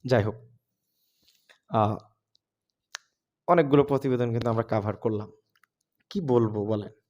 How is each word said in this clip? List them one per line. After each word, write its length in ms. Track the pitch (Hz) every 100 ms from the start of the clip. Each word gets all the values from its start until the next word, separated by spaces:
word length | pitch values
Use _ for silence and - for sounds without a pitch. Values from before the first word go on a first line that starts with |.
| 127
যাই 160 | 123
হোক, 120 | 104 - - _ _ _ _ _ _ _ _ _ _ _ _
আহ, 280 | 113 107 104 - _ _ _ _ _ _ _ _ - _ _ _ _ -
অনেকগুলো 380 | 175 143 143
প্রতিবেদন 460 | 139 135 135 123 120
কিন্তু 200 | 113 117
আমরা 120 | 113
কভার 340 | 117 110 107 98
করলাম, 360 | 113 104 107 _ _ _ _ _ _ _ _
কি 100 | 202
বলবো 460 | 147 120 110 104 101
বলেন? 260 | 107 104 _